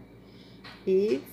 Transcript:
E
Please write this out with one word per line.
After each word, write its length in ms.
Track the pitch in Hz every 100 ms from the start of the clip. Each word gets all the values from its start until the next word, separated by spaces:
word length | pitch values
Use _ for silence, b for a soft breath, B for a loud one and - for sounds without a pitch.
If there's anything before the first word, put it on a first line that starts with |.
| - - B B B B - - -
E 340 | 190 208 269 -